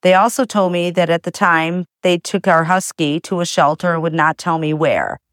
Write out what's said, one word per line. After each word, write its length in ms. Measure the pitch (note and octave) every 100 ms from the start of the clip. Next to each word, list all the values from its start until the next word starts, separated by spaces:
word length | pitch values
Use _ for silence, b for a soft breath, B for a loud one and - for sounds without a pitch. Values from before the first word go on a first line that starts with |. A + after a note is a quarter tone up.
They 120 | F3+
also 320 | F#3 A3 - B3+
told 260 | G#3 F#3
me 200 | F3 F3
that 180 | F3 E3+
at 140 | E3
the 80 | -
time, 540 | - G3 E3 D#3+ F3 F3 _
they 140 | F#3 F3
took 300 | - G3 F#3+
our 180 | E3 E3
husky 540 | F#3 - - D3+ D3+
to 200 | - F#3
a 40 | E3+
shelter 480 | - D3 D#3 F3+
and 80 | E3
would 120 | E3
not 240 | D#3+ D#3 D#3+
tell 200 | - E3
me 160 | D#3
where. 460 | D#3 D#3 G2 A#1 - _